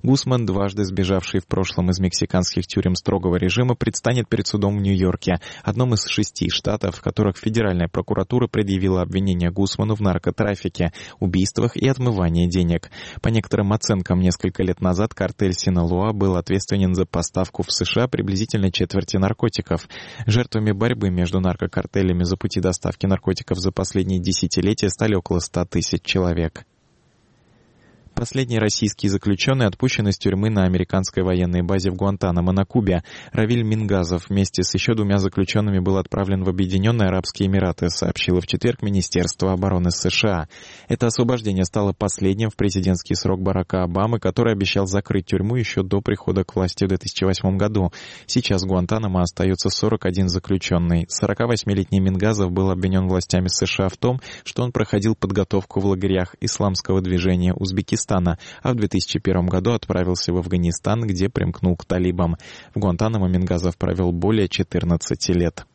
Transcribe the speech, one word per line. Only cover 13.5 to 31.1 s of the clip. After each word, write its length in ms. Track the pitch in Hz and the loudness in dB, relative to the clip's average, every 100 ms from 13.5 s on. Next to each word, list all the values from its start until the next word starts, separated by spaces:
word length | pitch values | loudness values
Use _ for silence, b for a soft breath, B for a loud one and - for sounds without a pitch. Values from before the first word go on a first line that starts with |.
| 104 101 | 0 2
оценкам, 480 | 107 - 98 87 90 | 0 0 -2 2 2
несколько 440 | 92 85 95 - | 2 2 -2 0
лет 180 | 92 87 | -2 0
назад 320 | 92 90 110 | 0 0 -2
картель 400 | - 92 - 98 | -2 -4 0 0
Синалоа 580 | 87 - 90 85 87 104 | 2 0 2 2 2 0
был 240 | 107 98 90 | 2 2 0
ответственен 580 | - 95 - 98 95 92 | 0 -2 0 0 2 2
за 100 | 90 | 0
поставку 560 | 85 85 - 92 - | -2 -2 -2 -4 -4
в 100 | 92 | -4
С 140 | - 92 | -2 -2
Ш 200 | 117 127 | 0 0
А 20 | |
приблизительно 640 | - 101 95 110 110 95 | -2 -2 -2 -2 0 0
четверти 460 | - 90 98 90 98 | 0 0 -2 -2 0
наркотиков. 680 | 98 110 110 - - 82 - B B B 110 | 0 2 -2 -2 -4 -4 -4 B B B 0
Жертвами 460 | 110 120 113 107 | 0 0 0 0
борьбы 400 | 98 117 117 98 | 0 0 0 0
между 280 | 90 87 92 | 0 0 2
наркокартелями 600 | 92 85 90 - 95 101 | 0 0 -4 -4 -2 0
за 380 | 92 87 87 95 | 2 2 0 0
пути 240 | 98 - | -2 0
доставки 440 | 92 87 - - 98 | 0 -2 -4 -2 0
наркотиков 500 | 95 - 90 - 90 | 0 0 -2 -4 -2
за 160 | 92 | -2
последние 480 | - 95 101 92 92 | -2 -2 -2 0 0
десятилетия 680 | 90 90 87 - 92 107 98 | 0 -2 0 0 0 0 -2
стали 280 | - 110 98 | 0 0 0
около 240 | - 90 | 0 -2
ста 260 | - 87 87 | -2 -4 -2
тысяч 360 | 85 - 87 | -2 -2 -4
человек. 640 | - 95 87 82 82 - - _ _ _ _ _ _ b b b b b b b b - | -2 0 0 0 -2 -6 -20 _ _ _ _ _ _ b b b b b b b b -6
Последний 440 | 120 131 127 113 | -4 -4 0 2
российский 480 | 107 - 107 - 98 | 2 2 -2 0 0
заключенный 580 | 98 104 98 - 131 107 | 0 0 0 0 2 0
отпущен 440 | - 127 - 104 | 0 -2 0 0
из 80 | 95 | 0
тюрьмы 320 | 98 95 107 | 0 0 0
на 160 | 107 92 | 2 2
американской 580 | 92 92 95 92 | 2 0 -2 -2